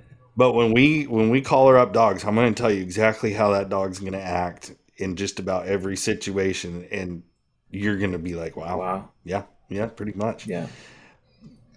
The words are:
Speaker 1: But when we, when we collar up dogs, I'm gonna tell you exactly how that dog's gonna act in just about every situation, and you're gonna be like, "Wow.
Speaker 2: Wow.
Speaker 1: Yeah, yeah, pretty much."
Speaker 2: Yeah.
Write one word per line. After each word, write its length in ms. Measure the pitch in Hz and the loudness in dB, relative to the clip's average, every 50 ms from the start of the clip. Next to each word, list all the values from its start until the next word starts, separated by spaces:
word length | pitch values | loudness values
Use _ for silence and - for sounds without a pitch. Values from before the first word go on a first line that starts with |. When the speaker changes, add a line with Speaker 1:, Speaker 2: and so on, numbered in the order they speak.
| - _ - - _ _ _ 113 | -20 _ -20 -20 _ _ _ 2
Speaker 1:
But 160 | 127 127 117 | 4 4 4
when 180 | 117 117 113 | 4 4 4
we, 360 | 110 120 131 151 156 156 147 127 | 6 6 6 6 4 2 -2 -2
when 240 | 120 110 110 110 | 0 2 2 4
we 100 | 120 135 | 2 2
collar 380 | 135 - 160 131 135 135 131 127 | 2 2 4 6 8 8 8 8
up 140 | 123 101 95 | 6 6 4
dogs, 300 | 113 113 107 98 90 90 | 4 4 4 4 0 -2
I'm 120 | 104 104 | 0 2
gonna 160 | 113 123 120 | 2 4 2
tell 180 | 107 107 120 113 | 2 2 0 0
you 80 | 104 98 92 | 0 0 -2
exactly 500 | 90 90 104 110 110 107 - - 110 101 | -4 -2 2 2 2 2 0 -2 -4 0
how 160 | 107 110 104 101 | 2 2 2 2
that 160 | 98 98 95 | 2 0 -2
dog's 280 | 101 98 95 95 92 92 | -2 -2 -2 -4 -6 -8
gonna 220 | 98 95 95 95 | -10 -8 -8 -8
act 520 | 95 90 90 90 90 87 85 - - - - - _ _ _ - | -6 -4 -4 -4 -4 -4 -8 -12 -16 -20 -20 -20 _ _ _ -8
in 180 | 95 95 90 | -8 -6 -6
just 240 | 85 101 95 - - | -6 -6 -6 -6 -8
about 260 | 95 92 92 92 87 | -6 -4 -4 -4 -2
every 320 | 92 98 98 90 98 98 92 | -4 -4 -4 -4 -6 -6 -4
situation, 880 | - 113 107 92 - 101 98 98 95 95 92 - - 90 87 87 87 - | -4 -4 -4 -4 -6 -6 -4 -2 -2 -2 -2 -4 -6 -10 -10 -12 -12 -10
and 320 | 104 101 92 90 87 85 85 _ _ _ _ _ _ _ _ _ | -10 -8 -8 -8 -10 -12 -14 _ _ _ _ _ _ _ _ _
you're 260 | - 98 95 107 104 95 | -10 -4 -4 -2 -2 -2
gonna 220 | 101 95 90 87 | -2 -4 -4 -6
be 160 | 82 90 85 | -6 -8 -8
like, 200 | 85 82 82 - | -8 -8 -10 -10
"Wow. 220 | - 80 85 90 90 | -10 -8 -8 -6 -6
Speaker 2:
Wow. 320 | 92 92 92 98 101 - _ _ _ | -4 -6 -6 -8 -8 -14 _ _ _
Speaker 1:
Yeah, 220 | 80 92 101 - - _ _ _ _ | -8 -8 -8 -8 -10 _ _ _ _
yeah, 200 | 95 98 110 113 | -6 -6 -6 -6
pretty 240 | - - 107 104 | -6 -10 -10 -10
much." 340 | 95 95 107 117 - - - | -6 -4 -4 -4 -4 -6 -10
Speaker 2:
Yeah. 220 | - 92 87 82 - - - - - - - - _ _ _ _ _ _ _ - - - _ _ _ _ | -10 -8 -8 -8 -10 -12 -18 -20 -20 -20 -20 -20 _ _ _ _ _ _ _ -20 -20 -20 _ _ _ _